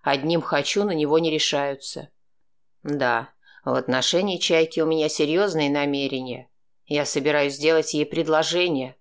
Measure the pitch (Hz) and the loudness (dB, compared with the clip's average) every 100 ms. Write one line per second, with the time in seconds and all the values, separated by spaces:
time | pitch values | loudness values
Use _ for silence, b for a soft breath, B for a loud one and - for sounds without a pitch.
0 | - 139 147 170 - 147 143 202 208 165 | 0 0 2 0 0 -2 0 0 0 0
1 | 147 160 165 156 - 143 143 139 - - | 2 2 2 0 0 -2 -2 -6 -10 -12
2 | 139 _ _ _ _ _ _ _ 147 147 | -14 _ _ _ _ _ _ _ -6 -2
3 | 127 117 - _ b b - 131 131 127 | 0 0 -4 _ b b -2 -2 0 -2
4 | 127 170 202 180 - 165 160 165 156 160 | 2 0 0 -2 2 2 2 0 0 0
5 | 151 - 151 165 202 160 143 143 143 139 | 0 0 0 2 2 2 0 2 0 -2
6 | 139 135 127 117 - _ _ _ _ 147 | -4 -6 -8 -12 -14 _ _ _ _ -2
7 | 139 151 139 147 143 139 151 160 156 147 | -2 0 0 0 0 0 2 2 2 -2
8 | 147 160 156 156 147 170 180 143 127 - | -2 -2 2 2 2 0 0 0 -4 -12